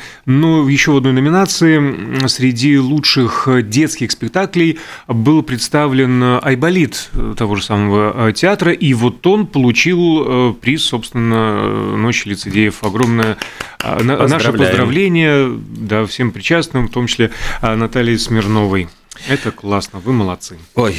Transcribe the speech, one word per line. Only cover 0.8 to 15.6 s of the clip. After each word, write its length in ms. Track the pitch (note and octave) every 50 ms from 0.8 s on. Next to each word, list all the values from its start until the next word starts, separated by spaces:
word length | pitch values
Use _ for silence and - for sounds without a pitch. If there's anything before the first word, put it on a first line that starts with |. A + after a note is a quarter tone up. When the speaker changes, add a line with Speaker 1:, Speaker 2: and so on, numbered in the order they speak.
| - D#3+ C#3+
Speaker 1:
в 40 |
одной 140 | C#3 B2+ C3+
номинации, 680 | B2+ C3 C#3 D3+ F3 F#3+ G3 - - - E3+ D#3+ D#3+
м, 520 | D3+ C#3+ C#3 A2 E2 G2+ A#2+ B2+ C3 C3+ B2
среди 500 | - - B2+ B2+ A#2+ A2+ C3+ D3 C#3+ C#3
лучших, 680 | B2+ B2+ D3+ D3 C#3+ - - C#3 A#2+ G#2+ - - - C3
э, 120 | B2+ B2
детских 500 | A2+ G#2 A2 C#3 D#3 D3 - - A#2+ G#2
спектаклей 680 | - - A2+ A2 - F#3 G3 F#3+ - F3 E3 E3 D#3 - - - - - - -
был 340 | B2 A2+ A2 D3+ D#3 D#3 D3
представлен, 800 | C#3 B2+ A2 - - - D3 D3 C#3 C3 C3 C3 B2+ B2+ B2 B2
э, 160 | B2 B2 B2 -
Айболит, 680 | C3+ C3 B2 D3+ E3+ F#3 F#3 D3 - - - - - -
э, 200 | - A2 A2 G#2+
того 200 | - A#2 G2+ G#2
же 60 | G2 -
самого, 680 | - G#2+ G#2 G#2 G2+ G2+ G#2+ G#2+ G#2+ - B2+ A2+ A2
э, 20 |
театра, 400 | - - D#3+ F#3+ G#3 - F3+ F3
и 220 | E3 - E3 C#3 B2+
вот 340 | A2+ A#2+ B2 - - -
он 200 | F3 G3+ G#3+ F#3+
получил, 1040 | - - C#3 B2+ B2 A2+ - - E3+ F3+ F3 F3 E3 D#3+ D#3 C3 A#2 B2+ B2+ B2+ A#2+
э, 20 | G2+ -
приз, 240 | - - D3+ D#3 -
собственно, 760 | - B2+ A2+ - - - A#2+ A#2 A#2 A2+ A2+ A2 A2 G#2 G#2
э, 340 | G#2+ G#2+ G#2+ G#2+ G#2 G2+ G#2
«Ночи 320 | G#2 A2 A#2+ A2 - - G2+
лицедеев». 560 | G2+ - - G2+ F#2+ G#2+ G#2+ G#2 G2 - -
Огромное, 500 | G2+ F#2 A2+ B2+ A#2 A#2 A2+ A2 A2 G2+ - - - - - - - - - -
э, 180 | - - -
на-, 140 | A2+ B2 C#3+
наше 140 | - - -
Speaker 2:
Поздравляем. 280 | D#3+ D#3+ - - -
Speaker 1:
поздравление, 1000 | G#2 F#2 F#2 F#2+ F#2+ - A#2 C3+ F#3 G3 F#3 E3+ E3 D#3+ D3+ D3 C#3 C3+ B2+ A#2 A2